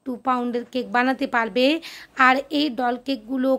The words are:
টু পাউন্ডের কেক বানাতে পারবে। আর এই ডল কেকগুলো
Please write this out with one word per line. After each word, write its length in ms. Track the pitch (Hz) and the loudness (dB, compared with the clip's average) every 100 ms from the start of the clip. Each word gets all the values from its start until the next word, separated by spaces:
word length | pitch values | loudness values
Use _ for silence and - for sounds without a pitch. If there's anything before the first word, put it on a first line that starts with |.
টু 80 | - 240 262 | -12 -8 -2
পাউন্ডের 380 | 254 240 240 240 | -2 -2 -4 -6
কেক 120 | 254 202 226 | -6 -2 0
বানাতে 300 | 254 262 269 | 2 0 0
পারবে। 320 | 247 226 208 254 320 - - - - 262 | 0 0 2 2 2 -4 -20 -10 2 4
আর 100 | 262 269 302 | 4 0 -2
এই 80 | 302 233 | -2 0
ডল 180 | 247 247 247 | -2 -2 -4
কেকগুলো 440 | 269 214 262 262 | -8 -4 -2 0